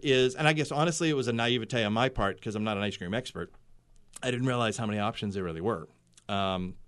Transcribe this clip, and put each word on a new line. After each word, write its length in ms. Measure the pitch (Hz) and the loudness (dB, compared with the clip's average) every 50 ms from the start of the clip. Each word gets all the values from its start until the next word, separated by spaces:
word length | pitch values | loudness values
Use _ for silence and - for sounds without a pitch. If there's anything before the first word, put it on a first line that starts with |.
| - | 2
is, 320 | 147 131 127 127 127 127 | 4 4 6 6 4 2
and 140 | - 156 151 | 2 2 2
I 40 | 160 | 4
guess 200 | 151 147 - 147 | 2 0 0 0
honestly 360 | 143 156 175 160 - 170 160 | 2 2 2 2 2 2 2
it 60 | 151 | 2
was 140 | 139 127 113 | 2 0 0
a 40 | 117 | 0
naivete 520 | 117 117 120 123 123 110 107 - 120 110 | 2 2 2 2 0 0 0 0 0 2
on 80 | 104 104 | 2 2
my 160 | 113 123 131 | 2 2 2
part 320 | 131 - 107 98 92 - - | 2 0 0 0 -2 -2 -6
'cause 120 | 117 101 | -6 -4
I'm 100 | 107 107 | -2 -2
not 120 | 110 107 | -2 0
an 60 | 98 101 | 0 -2
ice 140 | 104 98 | -2 -4
cream 180 | - - 87 98 | -4 -6 -4 -4
expert. 380 | 120 123 - - 87 87 - - - - - - - _ _ - - - - - - - | -4 -4 -6 -8 -8 -10 -10 -10 -18 -20 -20 -20 -20 _ _ -20 -20 -20 -20 -14 -8 -4
I 80 | 131 | -2
didn't 160 | 123 120 127 | 0 0 0
realize 300 | 131 123 120 120 110 107 | 0 2 2 2 0 0
how 100 | - 117 | 0 -2
many 120 | 107 104 104 | -2 -2 0
options 360 | 101 107 113 - - 104 95 | 0 -2 -2 -2 -4 -4 -4
there 100 | 98 95 | -4 -4
really 160 | 87 80 80 | -4 -4 -2
were. 280 | 85 110 113 85 78 - _ _ _ _ _ - - - | -2 0 -2 -2 -4 -10 _ _ _ _ _ -18 -10 -6
Um, 460 | 101 98 98 95 95 92 92 90 92 - - | -4 -2 0 0 -2 -2 -4 -6 -8 -10 -16